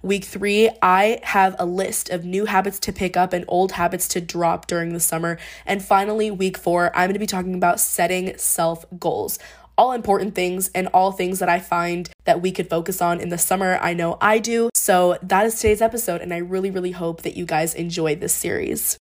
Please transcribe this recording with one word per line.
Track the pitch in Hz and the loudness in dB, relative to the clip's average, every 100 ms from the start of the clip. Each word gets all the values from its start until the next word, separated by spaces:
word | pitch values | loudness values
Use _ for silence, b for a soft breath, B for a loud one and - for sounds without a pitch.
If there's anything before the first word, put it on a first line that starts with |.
Week | 185 202 | -2 -2
three, | 185 196 202 202 220 - | -2 -6 0 4 4 4
I | 185 185 208 233 | 4 6 4 2
have | - 202 190 185 | 0 4 4 2
a | 175 | -2
list | 180 190 - - | -2 -2 -4 -4
of | 180 | -6
new | 175 185 208 | -4 -2 2
habits | 202 196 196 | 2 0 -4
to | - | -8
pick | 196 190 | -4 -2
up | 180 185 | 0 0
and | 180 - | 0 -2
old | 175 190 | 0 0
habits | - 175 180 - | 0 -2 -2 -4
to | 185 | -4
drop | 175 175 170 175 - | -4 -2 0 0 -4
during | 170 170 | -4 -4
the | 170 | -2
summer. | - 165 170 165 B B - | -2 0 -4 -4 B B -4
And | 202 | -4
finally, | 190 196 202 214 214 | 2 2 2 0 -2
week | 190 190 185 | 0 -2 -2
four, | - 175 175 - | 0 2 2 2
I'm | 185 | 0
gonna | 202 | 0
be | 208 | -2
talking | 185 185 185 | -4 -4 0
about | 175 170 | 2 2
setting | - - 170 185 185 - | 0 0 0 0 -4 -4
self | - - 165 165 - 175 | -4 0 0 -2 -10 -6
goals. | 170 - - - B B B - | -4 -2 -4 -8 B B B 2
All | 240 | 4
important | 254 214 196 196 | 2 0 0 0
things | 190 180 180 185 | -2 -2 -2 -4
and | 185 185 | -2 2
all | 185 190 | 4 4
things | 196 180 185 | 0 -4 -2
that | 180 | 0
I | 175 | 0
find | 180 175 170 175 175 - | 0 -2 0 -4 -8 -8
that | - 170 | 0 2
we | 185 | 2
could | 185 180 | -2 -2
focus | 165 170 185 | -2 -2 -2
on | 175 170 | 0 0
in | 175 | -4
the | 175 | -2
summer. | - 190 190 185 | 0 2 2 0
I | 170 | 0
know | 175 170 - | 0 -2 0
I | 214 220 | 4 4
do. | 226 233 233 | 2 0 2
So | - - 185 180 175 | 2 4 6 6 2
that | 185 190 | 2 2
is | 220 220 | 2 2
today's | 220 208 | 2 4
episode, | 226 233 202 175 | 2 0 -4 -4
and | 180 | -4
I | 170 | -6
really, | 175 190 190 | -4 -2 -2
really | 185 180 | -2 -4
hope | 175 170 165 | -4 -6 -4
that | - - | -8 -8
you | |
guys | 170 156 160 | -2 0 0
enjoy | - 170 170 160 | -2 -6 -2 -2
this | 156 175 | -2 -2
series. | - 175 - - 214 - - | -2 -2 -2 -2 -2 -4 -4